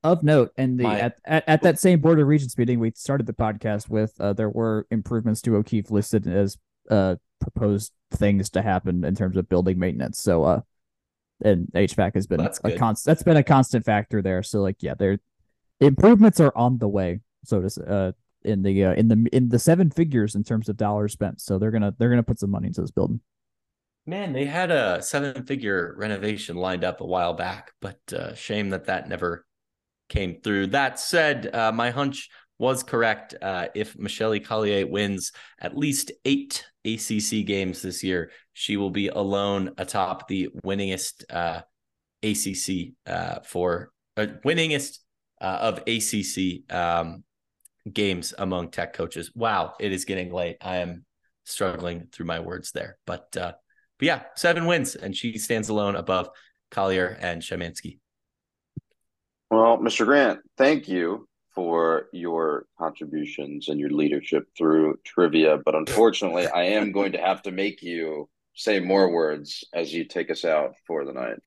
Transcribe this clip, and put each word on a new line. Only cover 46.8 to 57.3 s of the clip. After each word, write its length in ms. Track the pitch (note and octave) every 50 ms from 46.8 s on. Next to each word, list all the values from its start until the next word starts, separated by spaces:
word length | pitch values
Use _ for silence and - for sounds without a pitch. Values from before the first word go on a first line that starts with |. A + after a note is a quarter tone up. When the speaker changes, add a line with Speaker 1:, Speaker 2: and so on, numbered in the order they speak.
| F2 E2+ E2+ E2+ E2+ E2 E2 - - _ _ _ _ _ _ _ _ _ _ _ _ G#2+
Speaker 2:
games 440 | G2 G#2+ G#2 G2 F#2 F2 D#2+ - -
among 340 | - G2 F#2 F#2 F2+ E2+ E2
Tech 220 | - - F2 -
coaches. 380 | - - E2+ E2 - E2 E2+ - _
Wow, 420 | A2+ A#2 A2+ G#2 F#2+ E2 D#2 - -
it 120 | G#2 G2+
is 120 | F#2+ F#2 -
getting 260 | - G2 F#2 F2+ F2+
late. 280 | F2 F2+ F2 E2+ E2 _
I 160 | - F#2 F#2
am 300 | F2+ F2 F2 F2 F2 - _ _ _ _ _ _ _ _
struggling 640 | - - - - F#2 F2 E2 F2 F2 E2+ E2+ E2 -
through 140 | - - E2+
my 140 | E2 E2 E2
words 300 | F2 F2 - - - -
there, 260 | - - - - - _ _
but, 280 | - F2+ F2 - _ - F2+
uh, 140 | F2 F2 - _ _ _ _ _ _ _ _ _ C3+
yeah, 200 | D#3+ D#3 B2 - - -
seven 300 | - - E3+ E3+ E3+ E3
wins, 300 | E3+ F3 D#3+ - - -
and 200 | - - G2+ -
she 220 | - - A#2 G#2+ G#2+
stands 320 | - - A#2 A2 G#2+ A2
alone 260 | A2 G#2+ G#2 G2+ G2+
above 320 | - - - - G#2+ G#2+ - - - _ _ _ _ _ _
Collier 460 | - - G2 F#2+ F#2+ F#2 F2+ F2+ F2+ -
and 200 | E2+ D#2+